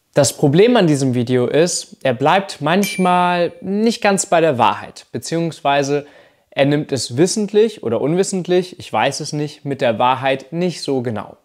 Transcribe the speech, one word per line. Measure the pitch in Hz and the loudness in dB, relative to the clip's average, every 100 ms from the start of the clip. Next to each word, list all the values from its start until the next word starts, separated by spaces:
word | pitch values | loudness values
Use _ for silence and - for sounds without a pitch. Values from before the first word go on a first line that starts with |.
| _ | _
das | 151 135 - | 0 0 2
Problem | 147 160 233 240 | 2 4 4 4
an | 170 | 4
diesem | 139 135 | 2 0
Video | 123 120 123 123 | 0 0 0 2
ist, | 143 175 - - - | 2 0 -2 -10 -6
er | 131 | -4
bleibt | 117 143 196 196 - | 0 2 2 -2 -4
manchmal | 147 190 196 - 180 180 180 175 170 - | 0 0 0 0 2 2 2 0 -2 -6
nicht | 190 202 226 - | -6 0 0 0
ganz | 208 190 - | 0 0 2
bei | 170 | 2
der | 160 120 | 4 4
Wahrheit, | 107 104 - - - | 2 2 -8 -18 -14
beziehungsweise | 120 - 165 165 - 139 143 139 143 143 - _ _ _ | -12 -6 -4 -4 -4 0 0 0 -4 -6 -18 _ _ _
er | 143 139 | 0 2
nimmt | 147 - | 2 -2
es | 131 - 120 | -6 -4 0
wissentlich | 180 220 196 208 220 - | 0 0 0 2 0 -2
oder | 113 - | -4 -2
unwissentlich, | 139 180 190 190 175 180 180 - | 0 0 -2 -4 0 0 -2 -8
ich | - | -6
weiß | 110 135 139 | 0 0 -2
es | 147 | -6
nicht, | 151 147 - | -6 -6 -8
mit | 143 135 | -8 -2
der | 123 110 | 0 2
Wahrheit | 123 127 135 135 - | 0 2 -2 -2 -4
nicht | 170 180 - | -4 -4 -4
so | - 135 | -4 -4
genau. | 120 107 - - | -4 -6 -10 -18